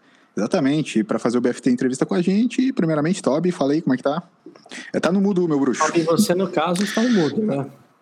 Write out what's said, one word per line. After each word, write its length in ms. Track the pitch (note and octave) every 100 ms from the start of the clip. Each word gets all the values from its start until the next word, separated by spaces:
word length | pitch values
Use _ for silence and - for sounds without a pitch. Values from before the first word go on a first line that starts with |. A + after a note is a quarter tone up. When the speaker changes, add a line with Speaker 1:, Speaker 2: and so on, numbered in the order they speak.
| _ _ _ -
Speaker 1:
exatamente, 600 | A2 F#3+ C3+ D3+ C#3+ A2
e 40 |
pra 160 | G#2 A2+
fazer 200 | B2 A#2+
o 20 |
B 80 | B2
F 140 | A#2+
T 80 | -
Entrevista 340 | B2 C3 B2+
com 100 | -
a 60 | G3
gente, 540 | F3 G3 A#3+ - B3+
primeiramente, 480 | C4 E3 D3+ D3+ F#3+
Toby, 280 | - C#3+ F3+
fala 220 | F3 C#3
aí, 80 | D3+
como 140 | D#3
é 20 | B2+
que 60 |
tá? 200 | - D3+ - _ - - - - -
É, 80 | -
tá 100 | D3+
no 120 | F#3+
mudo, 260 | G3 F3+ F3
meu 100 | C#3+
bruxo. 240 | C3+ A2 D#3
Speaker 2:
Toby, 160 | E3+
você, 320 | D#3+ D#3+ -
no 160 | F3+ F#3+
caso, 320 | - E3 F3+
está 200 | G3+ -
no 60 | A#3+
mudo, 320 | A3 D3 E3
né? 260 | G#3+ C#3 C3+ - _ _